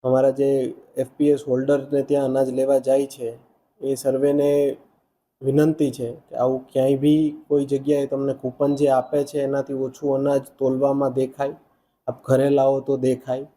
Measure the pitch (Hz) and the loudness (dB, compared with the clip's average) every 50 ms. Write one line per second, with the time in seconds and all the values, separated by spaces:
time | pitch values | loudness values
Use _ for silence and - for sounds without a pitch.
0 | - 127 127 131 135 135 131 131 139 139 139 135 127 120 - - - _ _ - | 0 2 2 4 2 2 2 2 0 0 0 0 -2 -4 -8 -12 -20 _ _ -8
1 | 135 135 _ _ 147 147 147 139 147 143 127 127 131 139 143 139 135 143 139 139 | -8 -8 _ _ 2 2 2 0 0 -2 -2 -2 0 0 0 0 0 -2 -4 -4
2 | 135 139 143 143 139 131 131 135 135 127 127 131 131 135 139 135 127 131 135 139 | 0 0 0 0 0 0 0 0 0 0 0 -2 0 2 2 0 2 2 2 2
3 | 139 139 - - 123 117 117 - _ _ _ _ _ _ _ _ 190 135 139 127 | 0 -2 -6 -10 -10 -10 -10 -12 _ _ _ _ _ _ _ _ -4 -4 -4 -2
4 | - 139 131 131 139 143 143 143 143 143 143 143 143 139 - - - _ _ _ | -2 -2 0 2 2 2 2 2 2 2 2 2 2 0 -2 -6 -14 _ _ _
5 | _ _ _ _ _ _ _ _ 135 135 139 147 151 160 156 156 156 135 123 135 | _ _ _ _ _ _ _ _ -4 0 2 2 2 2 2 0 -2 -2 -2 -6
6 | 127 117 120 - _ _ - - 120 127 131 135 131 _ _ 135 131 135 139 135 | -8 -8 -8 -12 _ _ -4 -2 0 0 0 -2 -6 _ _ 0 2 2 2 2
7 | 139 147 151 156 156 151 147 - - _ 147 143 139 135 139 135 135 143 147 143 | 4 4 4 4 2 0 -4 -8 -4 _ 0 0 2 0 -2 -2 0 0 0 0
8 | 139 139 143 139 135 135 131 135 - 127 127 _ 143 143 143 135 147 139 131 127 | 0 -2 -4 -4 -2 -4 -4 -4 -6 -10 -4 _ 0 0 2 2 2 2 2 2
9 | 127 - - 147 143 139 - 147 139 135 139 139 135 135 139 135 131 131 131 - | 0 0 -2 -2 -2 -2 -4 -4 -2 -2 -2 -4 -4 -4 -4 -6 -6 -6 -6 -6
10 | 151 143 139 135 139 143 143 135 135 - _ _ 135 131 131 131 139 139 139 139 | -4 -2 0 0 0 0 0 0 -2 -6 _ _ -2 0 0 2 0 0 0 0
11 | 139 135 127 131 131 131 131 - 139 139 139 - _ _ _ _ _ _ _ _ | 0 -2 0 -2 -2 -2 -4 -6 -6 -6 -6 -10 _ _ _ _ _ _ _ _
12 | _ - 123 - _ - 131 127 123 139 139 139 135 135 135 135 135 139 139 131 | _ -10 -10 -10 _ 0 2 2 4 2 2 4 4 2 2 0 -2 -2 -4 0
13 | 127 131 127 123 - - 127 135 139 147 _ | 0 0 0 -2 -2 -6 -6 -6 -6 -14 _